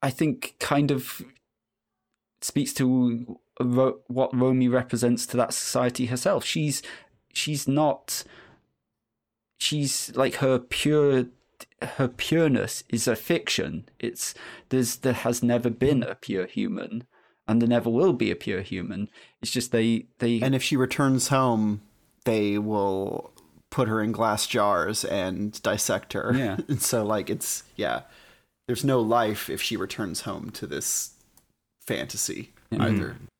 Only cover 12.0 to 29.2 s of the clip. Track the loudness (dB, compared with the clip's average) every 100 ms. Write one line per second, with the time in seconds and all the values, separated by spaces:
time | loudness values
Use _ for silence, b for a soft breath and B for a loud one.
12 | -2 -2 0 4 4 4 0 -6 -4 -2
13 | 0 -2 0 -2 0 -2 -2 -4 -10 _
14 | -8 -6 -8 -8 B B B 0 0 0
15 | -2 0 0 0 2 2 2 2 2 2
16 | 0 -6 -6 -4 -4 -4 -4 -4 -6 -10
17 | -12 b b b 0 2 4 4 4 4
18 | 4 4 0 -2 -4 -6 -4 -6 -6 -6
19 | -8 B B B -6 -4 0 2 2 2
20 | -2 _ 0 2 2 0 2 2 2 2
21 | 2 2 2 2 4 4 2 -2 -6 _
22 | _ _ 0 2 2 0 0 0 0 0
23 | -2 -6 -10 -18 _ _ _ -2 0 2
24 | 0 0 0 0 0 2 2 2 0 -2
25 | -2 -2 -2 -4 -6 -4 -2 -2 0 -2
26 | -2 -6 0 0 0 -4 -4 -2 0 0
27 | 0 0 -2 -6 -4 -8 -10 -6 -4 -4
28 | -6 b b b b _ -6 -2 2 2
29 | 4 2